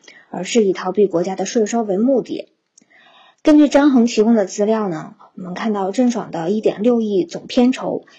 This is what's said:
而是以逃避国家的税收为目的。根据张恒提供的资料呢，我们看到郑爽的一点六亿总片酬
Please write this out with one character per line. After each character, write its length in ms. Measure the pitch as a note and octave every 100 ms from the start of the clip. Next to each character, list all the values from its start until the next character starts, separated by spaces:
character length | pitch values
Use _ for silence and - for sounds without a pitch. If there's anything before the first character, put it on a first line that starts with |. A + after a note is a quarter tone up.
| - - _
而 140 | F3
是 220 | F#3 A#3+ G3
以 80 |
逃 180 | E3+ F#3+
避 160 | F#3+ G3
国 160 | E3+
家 140 | F#3 F#3+
的 80 | G3
税 200 | A#3+ G#3
收 160 | A#3
为 140 | G#3+ F#3
目 240 | B3 B3+
的。 280 | F3 G3 - _ _ _ _ _ _ _ _ _
根 160 | - D4+
据 120 | D4
张 220 | C#4+ D4
恒 140 | B3+ A#3+
提 160 | -
供 120 | G#3+
的 120 | A3+ F#3+
资 200 | - G#3
料 240 | A3 G3+
呢， 240 | D#3 D#3+ - - -
我 60 |
们 120 | F3+
看 180 | F3+ A3
到 200 | G3+ F#3+
郑 200 | G3+ B3
爽 180 | A3+ D#3
的 200 | E3+ E3
一 100 | G#3+
点 240 | G#3+ -
六 160 | A#3 A#3+
亿 240 | G#3+ G3
总 240 | - E3+ -
片 240 | - B3
酬 340 | B3+ F3+ E3 -